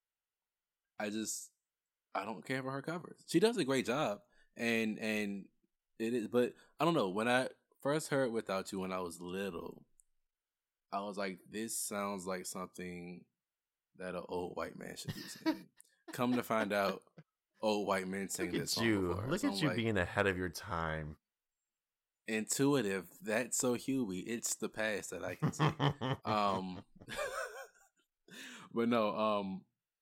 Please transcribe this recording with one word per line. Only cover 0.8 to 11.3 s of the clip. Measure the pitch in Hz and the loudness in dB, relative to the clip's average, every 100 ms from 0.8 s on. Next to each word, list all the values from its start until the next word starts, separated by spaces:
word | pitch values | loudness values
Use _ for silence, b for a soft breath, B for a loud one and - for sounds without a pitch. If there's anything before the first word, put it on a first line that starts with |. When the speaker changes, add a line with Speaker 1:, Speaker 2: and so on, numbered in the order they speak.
| _ - | _ -6
Speaker 1:
I | 107 | -4
just, | 110 107 - - _ _ _ _ _ _ | -2 -4 -6 -10 _ _ _ _ _ _
I | - 101 | -6 -4
don't | - - | -6 -4
care | 131 | -4
for | 131 | -4
her | 139 | -6
covers. | 156 175 147 - - | -6 -6 -8 -14 0
She | 165 | 4
does | 214 220 | 4 4
a | 131 | 2
great | 135 104 | 2 2
job, | 131 131 101 _ b b - | 2 0 -2 _ b b -2
and, | 117 113 110 104 | 2 2 2 0
and | 110 107 104 101 - _ _ _ _ - | 0 0 0 -4 -10 _ _ _ _ -4
it | 113 | -2
is, | 123 107 | 0 2
but | 120 120 - b b | 2 2 0 b b
I | 156 | 2
don't | |
know. | 160 98 | 4 2
When | 98 117 | 2 4
I | 127 127 - _ _ | 4 2 -6 _ _
first | 135 156 - | 0 0 2
heard | 139 127 | 2 2
Without | 113 - 95 92 | 0 0 -2 -2
You | 98 | -4
when | 92 | -2
I | 92 | -2
was | 90 85 | -4 -6
little, | 87 92 98 85 85 - - _ _ _ _ _ _ _ _ _ _ | -6 -4 -4 -4 -8 -12 -20 _ _ _ _ _ _ _ _ _ _
I | 98 | -6
was | 101 98 | -4 -4
like, | 98 | -4